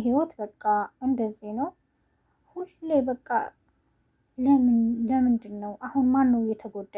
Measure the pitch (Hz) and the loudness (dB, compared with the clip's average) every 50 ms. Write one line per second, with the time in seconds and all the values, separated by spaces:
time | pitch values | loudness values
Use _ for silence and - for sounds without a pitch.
0 | 220 240 240 285 320 320 - - 214 208 - _ - 214 208 208 202 - _ _ | 2 2 2 2 0 -2 -4 -8 -12 -12 -10 _ -2 0 0 0 0 -4 _ _
1 | 262 262 269 233 226 214 214 - - 208 208 226 277 359 370 _ _ _ _ _ | -4 -2 -2 -2 -2 -4 -6 -8 -12 -10 -6 -6 -6 -6 -6 _ _ _ _ _
2 | _ _ _ _ _ _ _ _ _ _ - 349 359 370 _ _ - 320 320 285 | _ _ _ _ _ _ _ _ _ _ -14 -12 -12 -12 _ _ -6 -2 0 0
3 | 254 262 254 247 _ - 240 226 - - - _ _ _ _ _ _ _ _ _ | 0 0 -4 -6 _ -4 -2 -2 -2 -4 -8 _ _ _ _ _ _ _ _ _
4 | _ _ _ _ _ _ _ - 254 269 277 269 254 247 233 233 226 226 240 226 | _ _ _ _ _ _ _ -2 2 4 4 4 4 4 4 4 2 2 0 -2
5 | 233 214 254 262 254 254 240 220 - 208 208 208 202 208 208 - - 247 - 277 | -2 0 0 2 2 2 2 0 -2 -6 -12 -10 -10 -10 -12 -12 -12 -4 -2 0
6 | 254 254 262 269 269 254 247 233 226 220 220 220 - 220 - 202 196 - - | 2 4 4 4 4 4 4 2 2 0 -4 -4 -8 -10 -12 -12 -12 -10 -8